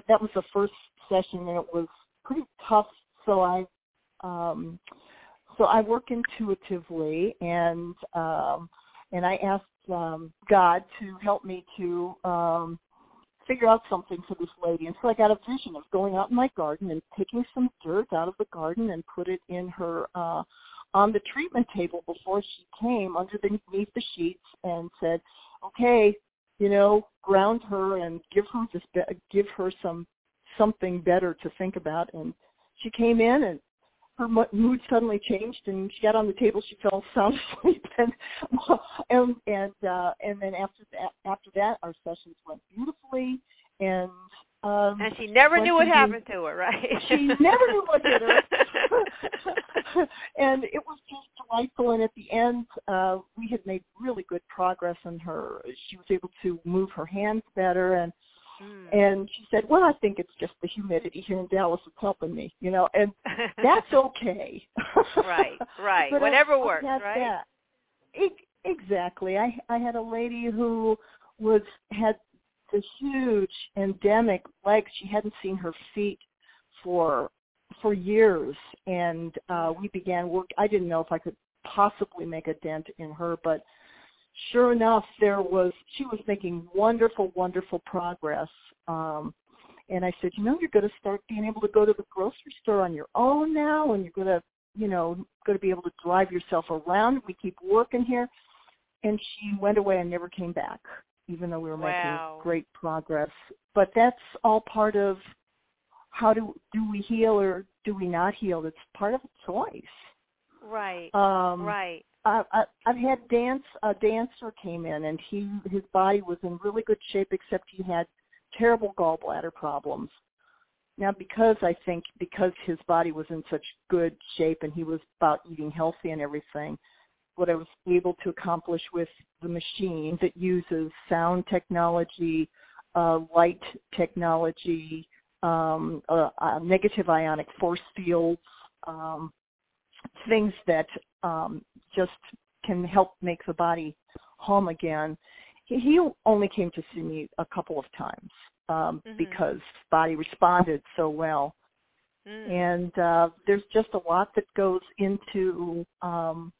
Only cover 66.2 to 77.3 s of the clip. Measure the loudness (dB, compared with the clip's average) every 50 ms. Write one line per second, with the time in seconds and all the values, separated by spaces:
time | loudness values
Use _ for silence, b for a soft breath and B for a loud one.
66.2 | 4 6 6 6 6 6 4 2 4 2 0 -2 -2 -2 -4 -4 -4 -4 -4 -2
67.2 | -2 -2 -4 -6 -8 -12 _ _ _ _ _ _ _ _ _ _ _ _ -4 -2
68.2 | -2 -2 -2 -6 _ _ _ _ -6 -6 -6 -6 -4 -2 -2 -2 -2 -4 -6 -6
69.2 | -4 -2 0 0 0 -2 -4 -6 -6 -4 -4 -2 -2 -2 -4 -6 -6 -6 -6 -6
70.2 | -4 -6 -6 -6 -6 -4 -2 -2 -2 0 0 0 0 0 0 -2 b b b b
71.2 | b b b -2 2 4 4 4 2 -2 -14 _ _ -10 -4 0 0 0 0 -2
72.2 | _ _ _ _ _ _ _ _ _ _ -4 -4 -4 -6 -10 -8 -6 -4 -2 -2
73.2 | 0 0 2 0 0 -2 -4 -10 -18 -10 -6 -4 -2 -2 -2 0 2 4 4 4
74.2 | 4 2 0 -2 -4 -12 _ _ 0 2 2 2 2 -2 -8 -16 -8 -4 -4 -4
75.2 | -4 -4 -8 -10 -8 -6 -6 -6 -6 -10 -12 -12 -16 -10 -6 -4 -4 -4 -4 -8
76.2 | _ _ _ b b b b b b _ _ _ -8 -2 0 2 2 2 2 0
77.2 | -2 -4